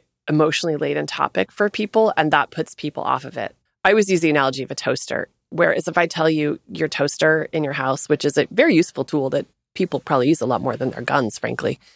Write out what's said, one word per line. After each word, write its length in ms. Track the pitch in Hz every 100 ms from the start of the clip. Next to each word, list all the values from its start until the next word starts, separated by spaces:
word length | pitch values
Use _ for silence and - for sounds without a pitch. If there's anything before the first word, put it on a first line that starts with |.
| _ _ -
emotionally 480 | 151 156 - 170 151
laden 320 | 143 147 147
topic 420 | - 139 - 190
for 180 | - 208
people, 440 | - 208 220 220 -
and 160 | 156
that 180 | 151 139
puts 260 | - 156 -
people 260 | 147 -
off 220 | - 131
of 120 | 139 -
it. 200 | 101 _ _ _
I 60 | 190
always 180 | 220 196
use 120 | 175
the 100 | 165
analogy 320 | 147 135 131
of 80 | 127
a 60 | 139
toaster, 520 | - 131 - - - _ _
whereas 380 | 165 170 - 170
if 100 | 175
I 80 | 170
tell 240 | - 160
you 300 | 156 147 - _
your 180 | 160 156
toaster 600 | - 143 - 156 156 147
in 120 | 160
your 80 | 143
house, 360 | 143 131 127 -
which 160 | 147
is 140 | 143 147
a 80 | 135
very 240 | 208 320 165
useful 280 | 180 -
tool 240 | 135 147 135
that 160 | 139 - _ _
people 240 | - 180 135
probably 300 | - 139 127
use 120 | 165
a 60 | 123
lot 140 | 120
more 160 | 131 113
than 140 | 127
their 120 | -
guns, 340 | 120 139 110 -
frankly, 440 | 117 117 - - _